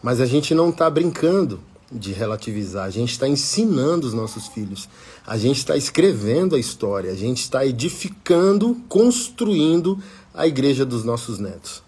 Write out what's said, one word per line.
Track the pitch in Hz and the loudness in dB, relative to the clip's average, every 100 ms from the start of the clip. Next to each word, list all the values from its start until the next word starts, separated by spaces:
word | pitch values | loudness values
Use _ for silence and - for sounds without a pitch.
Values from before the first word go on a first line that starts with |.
Mas | 123 123 | 0 0
a | 127 | 2
gente | 139 147 | 2 2
não | 160 170 | 2 2
tá | 165 160 | 2 2
brincando | 151 175 - 160 196 160 98 - - _ | 2 0 2 2 2 0 -4 -14 -20 _
de | 120 98 | -12 -8
relativizar, | 95 110 107 - 107 98 95 95 | -6 -4 -4 -6 -6 -6 -6 -6
a | |
gente | 104 120 - | -4 -4 -2
tá | 135 | 0
ensinando | 143 - - 220 151 139 175 135 | 0 0 0 2 2 2 0 0
os | |
nossos | 110 110 110 - | -4 -6 -8 -12
filhos, | - 101 98 - - - - - | -10 -10 -10 -14 -20 -20 -20 -8
a | 110 | -2
gente | 113 139 - | 0 0 0
tá | 147 | 0
escrevendo | 135 - 190 117 104 131 190 151 | 0 2 2 2 0 2 2 0
a | |
história, | 113 - 104 98 92 | -2 -4 -4 -2 -4
a | 95 | -4
gente | 107 123 - | -4 -4 -2
tá | 131 135 | 0 0
edificando, | 120 156 - 190 - - 170 190 202 226 240 - | 0 -4 -6 -10 -12 2 4 6 4 2 -2 0
construindo | 196 240 240 - - 220 185 151 170 175 190 - - - | 4 6 4 -4 -4 0 2 4 4 2 -4 -8 -20 -20
a | - 165 | -2 0
igreja | 135 139 131 131 | 2 2 2 0
dos | 120 | -2
nossos | 113 117 - 101 | -2 -4 -6 -8
netos. | 101 90 - - | -8 -10 -16 -18